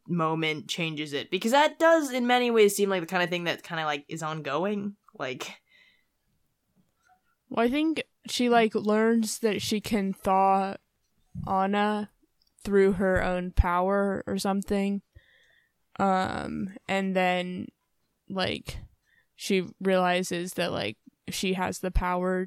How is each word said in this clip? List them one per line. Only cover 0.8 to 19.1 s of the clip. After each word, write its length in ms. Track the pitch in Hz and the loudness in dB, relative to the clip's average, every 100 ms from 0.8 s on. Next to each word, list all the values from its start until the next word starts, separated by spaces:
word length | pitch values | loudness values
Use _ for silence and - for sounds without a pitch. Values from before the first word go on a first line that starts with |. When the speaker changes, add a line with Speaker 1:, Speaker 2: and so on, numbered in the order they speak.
| 165 151 151 | -6 -6 -6
Speaker 1:
it, 180 | 143 - | -6 -4
because 220 | 185 226 | -2 2
that 260 | 277 302 294 | 4 4 4
does 320 | 320 330 285 | 4 6 4
in 140 | 254 240 | 0 2
many 240 | 247 240 | 4 4
ways 240 | 226 208 | 6 6
seem 160 | 202 202 | 6 0
like 100 | 190 | 0
the 60 | 165 | -2
kind 160 | 190 | 0
of 80 | 175 | 0
thing 140 | 175 | 0
that 180 | 170 147 | -2 -4
kind 180 | - 165 | -6 -4
of, 60 | 156 | -2
like, 180 | 143 143 | -4 -6
is 140 | 160 | -8
ongoing, 720 | 156 156 139 143 190 208 202 202 _ - | -6 -6 -4 -2 -2 -2 -6 -10 _ -10
like, 440 | 135 131 - - _ _ _ _ _ _ _ _ _ _ _ _ _ _ _ _ _ _ - | -8 -8 -12 -14 _ _ _ _ _ _ _ _ _ _ _ _ _ _ _ _ _ _ -8
Speaker 2:
Well, 160 | 233 | -2
I 60 | 233 | 0
think 320 | 285 311 294 - _ - | 2 0 -2 -6 _ -8
she, 200 | - 247 | -2 2
like, 260 | 233 220 | 4 4
learns 640 | 214 208 214 220 233 220 - | 2 0 2 4 2 0 -2
that 240 | 226 202 | -2 -2
she 180 | - 214 | -2 -4
can 320 | - 220 190 | -2 -2 -2
thaw 640 | 190 - 190 196 196 190 196 _ _ _ _ _ - - | -4 0 4 4 2 0 -6 _ _ _ _ _ -12 -2
Anna 640 | 190 190 202 208 208 208 _ _ _ _ _ | 0 2 2 0 -2 -6 _ _ _ _ _
through 280 | - 196 196 | 0 4 6
her 280 | 180 190 185 | 4 2 2
own 300 | 185 180 180 | 0 -2 0
power 720 | - 180 175 185 202 202 190 - | 2 4 2 2 2 0 -2 -4
or 100 | 196 | -4
something. 640 | 202 196 190 202 196 202 - _ _ _ _ _ _ _ _ - | -2 -2 0 -2 0 -4 -8 _ _ _ _ _ _ _ _ -2
Um, 760 | 196 185 185 - 71 78 196 196 - | 0 2 0 -4 -6 -6 -8 -10 -6
and 260 | 196 196 | -2 0
then, 520 | 185 185 180 180 180 - - _ _ _ _ - | 0 0 0 -4 -8 -12 -16 _ _ _ _ -12
like, 500 | 190 180 76 - - - _ _ | -6 -4 -4 -8 -14 -16 _ _